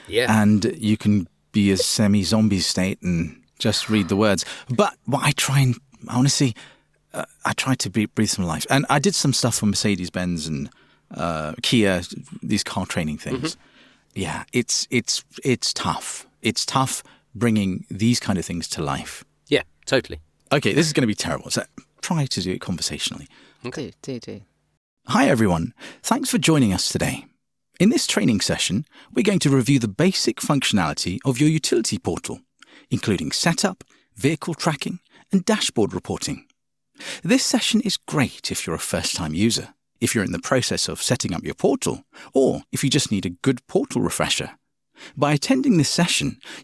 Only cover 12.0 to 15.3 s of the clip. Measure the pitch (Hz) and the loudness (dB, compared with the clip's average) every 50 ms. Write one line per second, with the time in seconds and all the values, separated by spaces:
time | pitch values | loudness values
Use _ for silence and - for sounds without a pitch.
12 | 87 - - - - - - - - - 110 98 - - - 101 90 - - 90 | -2 -6 -12 -14 -16 -16 -16 -10 -4 -2 -2 -2 -2 -4 -4 -4 -4 -4 -4 -4
13 | 82 78 73 - - - 127 127 147 160 - - _ _ _ _ - _ _ _ | -4 -4 -6 -8 -8 -8 -6 -6 -6 -8 -8 -10 _ _ _ _ -20 _ _ _
14 | _ _ - 101 92 76 - - - - - 123 117 - - - - - 135 120 | _ _ -10 -8 -6 -6 -8 -10 -8 -4 -2 -2 0 0 -2 -4 -2 0 -2 0
15 | - - - - - _ | 0 0 -4 -4 -6 _